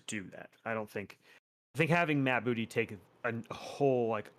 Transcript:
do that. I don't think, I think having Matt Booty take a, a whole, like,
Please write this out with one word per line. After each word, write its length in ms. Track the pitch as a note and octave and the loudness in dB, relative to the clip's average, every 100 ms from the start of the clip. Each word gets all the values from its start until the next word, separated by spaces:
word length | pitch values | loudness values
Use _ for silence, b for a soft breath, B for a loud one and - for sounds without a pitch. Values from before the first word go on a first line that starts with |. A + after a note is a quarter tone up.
| - | -8
do 160 | G#2+ F2+ | -8 -8
that. 180 | - - _ A2+ | -12 -16 _ -6
I 80 | |
don't 160 | A2 G#2 | -4 -4
think, 300 | A2 F#2+ - B B _ _ _ - | -8 -10 -14 B B _ _ _ 0
I 20 | |
think 120 | D#3 | 4
having 320 | F3 E3 D3 | 4 4 4
Matt 220 | C3+ B2 A2+ | 4 2 2
Booty 200 | A2+ A2+ | 0 0
take 280 | A#2 A2 G2+ - _ A#2+ | 0 -2 -6 -16 _ -4
a, 80 | A2+ - | -4 -6
a 40 | |
whole, 560 | - - - C#3 B2+ A2+ | -12 -10 0 2 4 2
like, 220 | G#2+ - | 0 -4